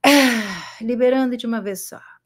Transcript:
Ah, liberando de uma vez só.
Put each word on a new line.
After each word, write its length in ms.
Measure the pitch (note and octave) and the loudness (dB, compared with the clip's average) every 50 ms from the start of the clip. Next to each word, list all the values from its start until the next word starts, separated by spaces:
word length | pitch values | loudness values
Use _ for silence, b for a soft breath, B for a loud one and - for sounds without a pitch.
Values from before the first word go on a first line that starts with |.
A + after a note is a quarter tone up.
| - | 6
Ah, 720 | C4+ C#4+ C#4+ C4+ B3+ A#3+ A3+ G#3 G3+ F#3+ F3 - - - - | 6 6 6 4 4 2 -2 -4 -6 -10 -12 -14 -16 -16 -10
liberando 560 | A3+ A3+ B3 A3+ B3 B3+ B3+ C4+ C4 B3+ B3 | -6 -4 -2 2 2 2 2 2 0 -2 -4
de 100 | A#3 - | -6 -6
uma 140 | A#3 A#3 A3+ | -6 -6 -6
vez 280 | F#3+ G3+ G3 F#3 - | -6 -6 -8 -8 -12
só. 120 | - - - - - - _ _ | -14 -16 -20 -20 -20 -20 _ _